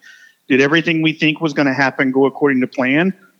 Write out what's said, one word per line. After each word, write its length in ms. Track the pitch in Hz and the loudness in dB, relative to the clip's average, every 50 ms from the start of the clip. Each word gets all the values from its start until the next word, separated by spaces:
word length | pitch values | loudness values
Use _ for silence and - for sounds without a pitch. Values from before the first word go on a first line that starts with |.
| _ - - - - - _ _ _ - | _ -20 -20 -20 -20 -20 _ _ _ 0
Did 100 | 135 127 | 2 2
everything 420 | 139 143 160 160 160 170 165 160 | 2 2 2 0 0 0 -2 0
we 120 | 160 160 151 | 0 -2 -2
think 260 | 156 160 156 156 - | 0 0 -2 -2 -2
was 140 | 165 160 139 | -4 -4 -2
gonna 200 | 156 147 139 131 | -2 -2 -2 0
happen 380 | 131 139 131 127 - 139 131 | 0 -2 -2 0 -2 -2 0
go 140 | 127 135 139 | 0 2 0
according 340 | 135 - - 151 143 139 127 | 0 0 0 -2 0 0 0
to 60 | 127 | -2
plan? 460 | 120 - - 127 127 135 151 175 190 190 _ _ _ _ | -4 -4 -4 -2 0 0 0 0 -2 -2 _ _ _ _